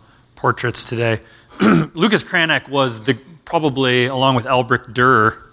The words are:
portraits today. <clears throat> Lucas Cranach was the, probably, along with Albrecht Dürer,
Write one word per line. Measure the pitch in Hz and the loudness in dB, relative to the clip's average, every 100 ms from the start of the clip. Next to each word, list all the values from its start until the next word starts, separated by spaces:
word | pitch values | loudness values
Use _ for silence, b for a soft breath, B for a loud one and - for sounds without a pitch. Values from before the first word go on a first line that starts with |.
| b b b | b b b
portraits | - 131 - 123 - | -6 -4 -2 -4 -4
today. | - 117 117 110 B B | -6 -4 -2 -2 B B
<clears throat> | B - | B -2
Lucas | 214 170 156 156 180 190 | 2 2 0 -2 0 0
Cranach | - 180 165 135 - | -2 -2 0 -2 -2
was | 139 131 113 | -2 -2 -2
the, | 110 113 - 165 | -4 -4 -8 -20
probably, | - 170 151 131 131 123 123 | -6 -2 -2 0 0 2 0
along | 135 135 | 0 0
with | 127 123 | 0 0
Albrecht | 127 123 123 - | -2 0 -2 -2
Dürer, | 110 127 120 110 - - | 2 4 6 4 0 -10